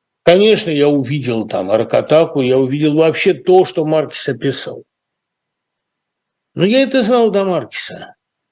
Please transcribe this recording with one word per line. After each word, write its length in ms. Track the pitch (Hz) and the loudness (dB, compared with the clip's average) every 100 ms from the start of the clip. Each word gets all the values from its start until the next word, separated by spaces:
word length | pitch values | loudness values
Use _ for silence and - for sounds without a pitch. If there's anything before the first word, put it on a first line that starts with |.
| _ _ | _ _
Конечно, 460 | - 185 214 214 170 | 2 4 4 2 0
я 180 | 147 147 | 0 2
увидел 600 | 147 120 147 123 113 101 | 2 -2 -4 -4 -4 -4
там 220 | 95 95 | -6 -2
Аракатаку, 720 | 110 113 120 - 156 165 143 | -2 0 -2 2 2 2 0
я 160 | 127 131 | 0 0
увидел 380 | 131 147 151 151 | 0 0 0 2
вообще 380 | 160 156 - | 2 2 0
то, 320 | 175 - 185 180 | 0 4 4 4
что 200 | - 156 | 0 -2
Маркес 420 | 156 - - - | -2 -2 -6 -8
описал. 540 | 120 139 131 - - - _ _ _ _ _ _ _ _ _ _ _ _ _ _ _ _ | -4 -4 -6 -8 -14 -18 _ _ _ _ _ _ _ _ _ _ _ _ _ _ _ _
Но 120 | 139 185 | -2 0
я 160 | 254 | 2
это 220 | 269 269 | 2 0
знал 260 | 214 247 226 | 0 2 2
до 120 | 196 | 0
Маркеса. 720 | 196 170 113 - - 170 - _ _ _ _ | -2 -4 -6 -12 -12 -14 -18 _ _ _ _